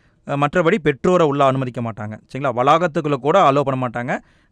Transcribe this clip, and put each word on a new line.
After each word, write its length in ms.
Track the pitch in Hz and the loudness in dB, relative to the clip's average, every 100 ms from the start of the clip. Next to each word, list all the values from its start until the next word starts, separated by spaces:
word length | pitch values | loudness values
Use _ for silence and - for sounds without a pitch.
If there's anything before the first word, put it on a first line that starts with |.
| _ _ - | _ _ -8
அ, 100 | 143 | -2
மற்றபடி 380 | 143 185 165 202 | 0 0 2 2
பெற்றோரை 480 | 147 139 180 180 | 0 0 2 2
உள்ள 220 | 156 143 139 | 2 2 2
அனுமதிக்க 360 | 135 127 120 | 2 -4 -6
மாட்டாங்க. 380 | 117 104 107 107 _ | -8 -8 -12 -12 _
சரிங்களா? 180 | 131 139 117 | -8 -4 0
வளாகத்துக்குள்ள 580 | 131 160 175 147 151 | 2 2 0 -2 -4
கூட 380 | 143 135 185 160 | -2 0 2 4
அலோ 100 | 139 | 2
பண்ண 260 | 139 131 127 | 0 -2 -4
மாட்டாங்க, 320 | 120 123 214 - _ _ | -6 -6 -8 -10 _ _